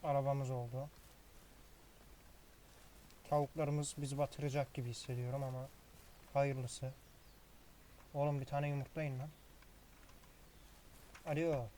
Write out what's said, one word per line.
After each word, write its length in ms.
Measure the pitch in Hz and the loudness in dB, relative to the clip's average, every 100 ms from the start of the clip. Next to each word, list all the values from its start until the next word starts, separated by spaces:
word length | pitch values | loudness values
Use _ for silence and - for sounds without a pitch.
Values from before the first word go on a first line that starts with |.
Arabamız 460 | 160 139 139 139 131 | 4 4 6 2 2
oldu. 380 | 127 120 123 147 - - - - - - - - - - - - - - - - - - - - - - - - | 0 0 -4 -6 -10 -20 -20 -20 -20 -20 -20 -20 -20 -20 -20 -20 -20 -20 -20 -20 -20 -20 -20 -20 -20 -20 -20 2
Tavuklarımız 640 | 147 143 156 147 147 147 - | 4 4 2 2 2 0 -2
bizi 200 | 143 135 | -2 0
batıracak 560 | 143 - 143 139 135 | 0 0 0 2 0
gibi 160 | - 120 | -2 -4
hissediyorum 540 | 113 - 123 123 135 | -4 -4 -2 0 0
ama 240 | 135 127 135 - - - - - - | -2 -4 -8 -12 -20 -20 -20 -20 -2
hayırlısı. 600 | 139 143 131 123 - 131 135 - - - - - - - - - - - | 4 4 4 -2 -4 -6 -8 -18 -20 -20 -20 -20 -20 -20 -20 -20 -20 -8
Oğlum 260 | 143 147 143 | 2 4 4
bir 60 | 135 | 0
tane 220 | 143 147 | 0 2
yumurtlayın 500 | 143 135 - 151 131 | 0 -2 -2 -2 -2
lan. 120 | 143 - - - - - - - - - - - - - - - - - - - - | -4 -8 -20 -20 -20 -20 -20 -20 -20 -20 -20 -20 -20 -20 -20 -20 -18 -18 -18 -12 0
Alo. 400 | 151 165 147 117 | 2 4 4 0